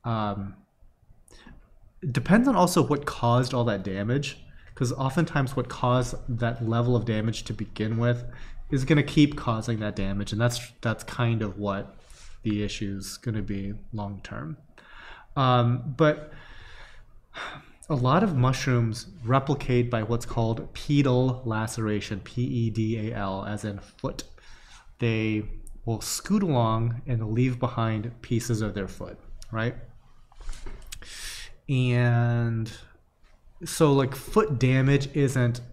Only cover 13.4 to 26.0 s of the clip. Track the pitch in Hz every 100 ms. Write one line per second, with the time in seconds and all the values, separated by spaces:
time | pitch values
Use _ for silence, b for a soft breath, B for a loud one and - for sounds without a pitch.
13.4 | 98 101 98 101 - 110 101 98 - 104
14.4 | 76 156 - - B B B B B -
15.4 | 131 123 120 123 - 131 156 151 - B
16.4 | B B B B B B B - _ B
17.4 | B B B B - 147 127 156 214 139
18.4 | 123 123 - 123 113 107 - - 113 135
19.4 | 135 139 - 123 120 120 107 117 - -
20.4 | 113 113 - - - 143 139 127 131 123
21.4 | 113 110 110 - 110 104 - 101 85 -
22.4 | 123 127 113 107 110 113 107 113 98 95
23.4 | 98 104 107 101 - - 131 - - -
24.4 | B B B B B - 117 110 110 107
25.4 | 104 - - - - 110